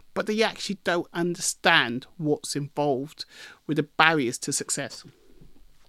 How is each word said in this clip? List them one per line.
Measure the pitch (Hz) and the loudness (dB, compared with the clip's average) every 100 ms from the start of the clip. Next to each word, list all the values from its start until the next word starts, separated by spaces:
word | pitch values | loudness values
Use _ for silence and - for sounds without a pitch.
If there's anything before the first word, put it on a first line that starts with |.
| - - | -8 -6
but | 190 | -2
they | 214 | 0
actually | 214 170 - 196 | 0 -2 -8 -6
don't | - 175 - | -2 -2 -2
understand | 180 175 175 - - 185 165 123 120 - - | -2 -2 -2 -4 0 4 6 4 -2 -8 -4
what's | 151 143 - 147 | 0 0 -2 -6
involved | 143 - 147 127 147 - - - - - - | -4 -2 0 0 -2 -12 -18 -18 -20 -14 -4
with | 156 | -2
the | |
barriers | 147 - 160 160 120 123 | 0 4 4 4 0 -2
to | - | -4
success. | - - - 127 - - - - - - - - - | -6 -4 -6 -6 -12 -20 -20 -20 -20 -20 -20 -20 -20